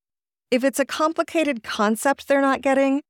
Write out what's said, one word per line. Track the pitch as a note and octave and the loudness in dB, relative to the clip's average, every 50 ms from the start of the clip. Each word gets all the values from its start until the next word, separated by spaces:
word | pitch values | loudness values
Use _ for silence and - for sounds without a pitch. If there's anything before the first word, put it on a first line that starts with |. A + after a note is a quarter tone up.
| _ _ _ _ _ _ _ _ _ - | _ _ _ _ _ _ _ _ _ -2
If | B3 B3+ B3 | 0 2 2
it's | C#4 - - | 0 0 0
a | C4+ | -4
complicated | - - - D#4 D#4 E4 - E4 - - E4 D#4+ D4 C#4 A3 - | -4 -2 -2 -2 -2 -2 -2 -4 -2 0 0 0 0 -2 -6 -6
concept | - - - G#3+ G#3 A3+ A3 - C#4 C#4 - - | -8 -4 -2 0 0 0 0 0 -2 -2 -2 0
they're | - C#4 C#4 | 0 0 2
not | C#4 C4+ C4+ - | 2 2 0 0
getting, | - C#4 C4+ C4+ C#4 C4+ C4+ C#4+ - | 0 0 2 2 2 2 0 -2 -4